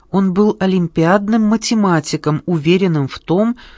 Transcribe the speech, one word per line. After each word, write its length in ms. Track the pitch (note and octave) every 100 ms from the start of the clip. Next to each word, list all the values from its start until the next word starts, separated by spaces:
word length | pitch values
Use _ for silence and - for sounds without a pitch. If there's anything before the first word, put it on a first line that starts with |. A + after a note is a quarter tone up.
| -
Он 200 | G3 F#3+
был 240 | F3+ G#3 -
олимпиадным 840 | F#3+ F#3 E3 - D#3+ G3+ G3+ A3+
математиком, 1000 | G#3+ A3 - A3+ G3+ E3 D3 D#3 D#3 D3+
уверенным 640 | - E3 D#3 F3+ F#3 D#3 C3+
в 140 | -
том, 360 | - F3 A3+ A#3+ -